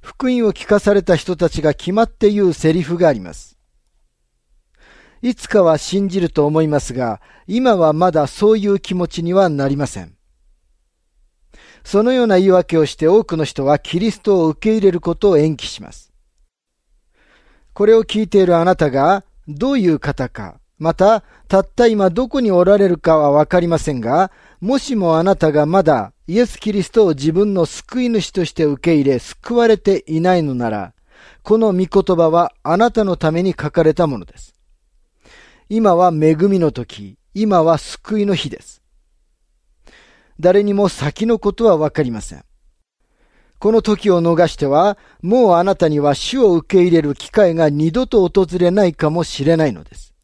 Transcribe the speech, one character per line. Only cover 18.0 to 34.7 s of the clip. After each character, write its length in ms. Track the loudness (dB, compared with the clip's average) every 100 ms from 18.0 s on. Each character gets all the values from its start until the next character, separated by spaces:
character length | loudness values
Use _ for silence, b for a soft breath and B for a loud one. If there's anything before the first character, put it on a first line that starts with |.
聞 180 | 2 -4
い 40 | 0
て 160 | 2
い 20 | 2
る 120 | 2
あ 80 | 2
な 100 | 0
た 140 | 0
が 340 | 0 0 0 -4 _ -18
ど 240 | -6 -2
う 80 | 0
い 80 | 0
う 100 | 0
方 300 | -4 -6 -8
か、 300 | -10 -18 -18 _ _
ま 160 | -4
た、 300 | 2 2 2 b b b
た 140 | -2
っ 80 | 0
た 180 | 0 2
今 220 | 4 0
ど 180 | 0 -4
こ 120 | -2
に 120 | 0
お 120 | 2
ら 140 | 4 4
れ 100 | 2
る 100 | 0
か 200 | 2 2
は 140 | 4
わ 140 | 2 2
か 140 | 0
り 80 | 0
ま 100 | -2
せ 160 | -4
ん 80 | -6
が、 300 | -2 0 0 b b b
も 180 | -4 -4
し 180 | -2 -2
も 220 | 0 0
あ 60 |
な 120 | 2 0
た 160 | 0
が 140 | 0 2
ま 180 | 2
だ 300 | 2 0 -2 _ -6
イ 120 | -2
エ 60 | -2
ス・ 140 | -4
キ 140 | -6
リ 100 | -4
ス 60 | -2
ト 160 | 0 2
を 40 |
自 220 | 0 -2
分 220 | 0 -2
の 120 | -2 -4
救 380 | -6 -10 -6
い 60 | -2
主 220 | -4 -4
と 140 | -6 -6
し 80 |
て 120 | -2 -2
受 160 | -2
け 140 | 0 0
入 100 | 2
れ、 140 | -2
救 360 | -4 -20 -4 0
わ 120 | 2
れ 100 | 2
て 260 | 0 -2 -2
い 140 | -2
な 140 | 0 0
い 80 |
の 120 | -2 -4
な 140 | -4
ら、 240 | -6 -10 _ b b b b
こ 140 | -2 0
の 160 | 2
御 120 | 0 0
言 300 | 0 0 2
葉 140 | 2
は 220 | 2 0 _
あ 140 | -4 0
な 140 | 0
た 120 | 0
の 120 | -2 -2
た 160 | -2
め 100 | -2
に 80 | -2 -4
書 120 | -4
か 120 | 0
れ 100 | 0
た 140 | 2 -2
も 100 | -4
の 80 | -12
で 120 | -20
す。 160 | -20 _ _